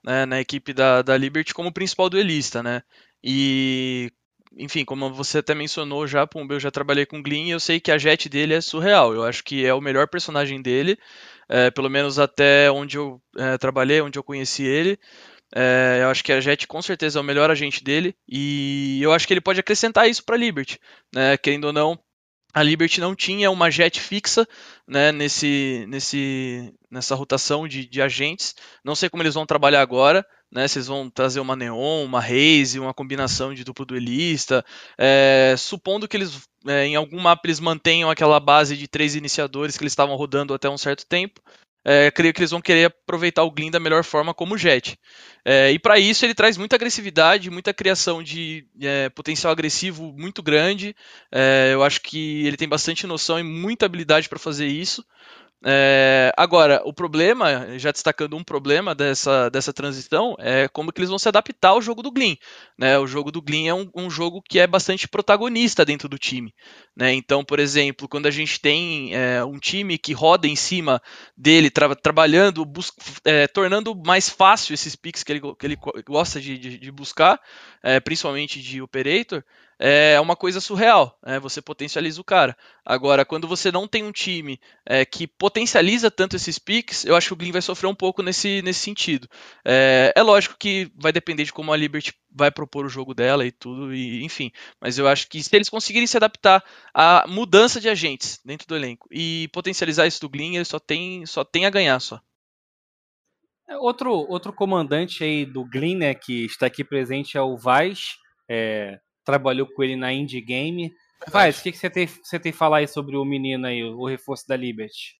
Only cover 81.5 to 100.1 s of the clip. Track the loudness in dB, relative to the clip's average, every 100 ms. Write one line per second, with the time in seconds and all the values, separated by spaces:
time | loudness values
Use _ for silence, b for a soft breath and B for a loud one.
81.5 | -12 -12 -12 -8 -6 -6 -8 2 4 4
82.5 | 0 b b -4 -2 4 4 2 -2 -6
83.5 | -4 -2 -4 -4 -6 -6 -8 -6 -6 -8
84.5 | -14 b b -2 0 0 -4 -12 _ -2
85.5 | 0 0 2 2 2 0 0 -2 -2 -6
86.5 | -8 -2 -4 -4 -8 2 2 2 -6 -6
87.5 | -4 -4 -4 -4 -2 -4 -2 -4 -4 -2
88.5 | -2 -4 -6 -8 -6 -4 -4 -6 B B
89.5 | B 2 4 6 6 6 6 8 6 4
90.5 | -6 -4 -4 -4 _ -2 -2 -4 -6 -6
91.5 | -6 -2 -2 -2 -4 -10 -14 _ 0 0
92.5 | 0 -10 -8 -8 -10 -10 -2 0 2 -2
93.5 | _ -14 -12 -10 -8 -8 -8 -10 -10 -12
94.5 | B B _ -8 2 2 2 -2 -10 2
95.5 | 2 2 -6 -4 -2 0 2 2 2 4
96.5 | 4 B B B 4 6 6 4 -6 4
97.5 | 6 6 2 -2 -2 -4 -6 -12 -12 -16
98.5 | -16 -8 -8 -8 -12 _ -10 -8 -6 -8
99.5 | -8 -8 -4 -4 2 0